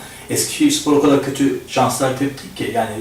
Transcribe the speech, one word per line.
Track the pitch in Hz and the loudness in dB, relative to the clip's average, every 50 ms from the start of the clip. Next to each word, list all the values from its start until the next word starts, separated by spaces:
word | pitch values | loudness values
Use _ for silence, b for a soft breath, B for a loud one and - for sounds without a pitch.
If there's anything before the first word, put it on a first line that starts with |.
| B B B B B B | B B B B B B
Eskişehirspor | 120 120 - - - - 156 143 139 - - 151 143 | -4 -2 -2 -2 0 2 2 4 4 2 2 4 4
o | 139 143 | 4 6
kadar | 147 139 131 127 | 6 4 4 2
kötü | 139 - - 139 131 - - - - | 0 0 0 2 0 0 -2 -6 -4
şanslar | - 131 - - - - 139 127 127 127 | 0 0 2 2 2 0 0 -2 0 0
tepti | 139 135 - - - - - | -2 -4 -4 -6 -14 -12 -8
ki, | - - - 117 | -8 -6 -4 -2
yani | 117 113 110 110 113 | -2 -2 -2 -4 -8